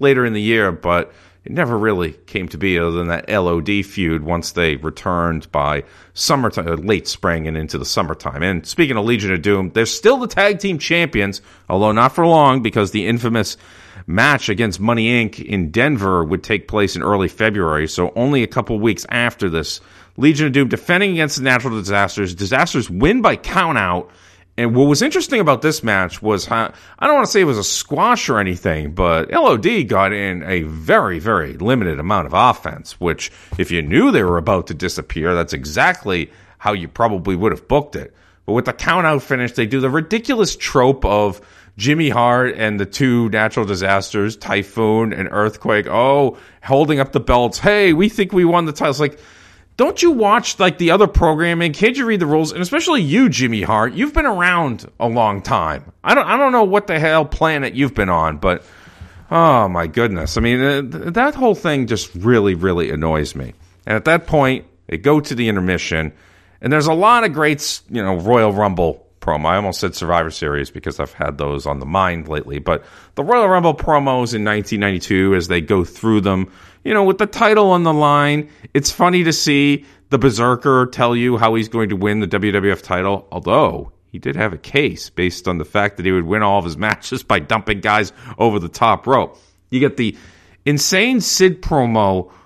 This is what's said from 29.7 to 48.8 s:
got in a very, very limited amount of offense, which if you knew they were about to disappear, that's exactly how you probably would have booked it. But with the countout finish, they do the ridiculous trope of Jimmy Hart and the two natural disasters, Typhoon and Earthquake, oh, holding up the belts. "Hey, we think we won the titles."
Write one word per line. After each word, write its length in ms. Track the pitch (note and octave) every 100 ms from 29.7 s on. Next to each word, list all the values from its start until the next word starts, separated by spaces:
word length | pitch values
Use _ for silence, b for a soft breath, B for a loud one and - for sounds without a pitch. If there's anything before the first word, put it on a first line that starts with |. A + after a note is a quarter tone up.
| A3+
got 300 | G#2+ G2 G2
in 280 | G2+ G2 F2+
a 180 | D#2 F2+
very, 580 | D#2 D#2+ D#2+ G#3+ G#2+ E2
very 360 | G#2 F#2+ D2 -
limited 440 | G#2 C3 F2+ C#2+
amount 280 | E2+ G2+ C#2+
of 60 |
offense, 640 | F2+ B2 - D2+ C#2+ - -
which 320 | F2 D#2 - B B -
if 140 | F2+
you 100 | F2
knew 280 | D2 C3 C4+
they 140 | D#3+
were 140 | F2+ F2
about 300 | F#2 F#2 -
to 60 |
disappear, 640 | D#2 F2+ - - E2 E2 F2
that's 160 | E2
exactly 800 | C#2 D2 F#2 E3+ F3 G#2 F2 - b b b
how 120 | G#2
you 160 | G2+ D#2+
probably 480 | - A2+ F#2+ G2 F2
would 160 | G#2+
have 160 | D#2 -
booked 300 | C#3+ C#3+ D2+
it. 180 | - b b b -
But 80 |
with 100 | A#2
the 100 | B2+
countout 480 | - F3 F3+ D#3+ C#3+
finish, 300 | - B2+ A#2+
they 140 | - G#2+
do 160 | C3+
the 80 | C3
ridiculous 640 | D#3 D#3+ A3+ A#3+ A#3 F#3+ -
trope 480 | - C3 B2+ C3+
of 380 | F#2+ G#2 G#2 F#2 b b b G2+
Jimmy 320 | B2 D#3+ D3
Hart 480 | A#2 A#2+ B2 B2+ F#2
and 240 | G#2+ G#2
the 60 | G2
two 420 | - C3 A#2+ A2+
natural 340 | A2 A2 B2+ G2+
disasters, 720 | F2+ G2 G2 - G#2 G#2+ G#2+
Typhoon 760 | - G2+ F#2+ A2+ A2 A2 A2
and 160 | - F#2+
Earthquake, 580 | G#2 G#2+ - - G#2 E2+
oh, 480 | G#2 C3 C#3+ C3 B B B
holding 380 | - C3+ D3+ C#3+
up 100 | C3+
the 80 | C#3
belts. 400 | B2+ B2 A#2+ -
"Hey, 320 | G3+ G#3 F#3+
we 160 | D#3 G#3+
think 240 | - F#3+
we 140 | F#3 E3+
won 180 | F3
the 80 | D#3+
titles." 300 | D3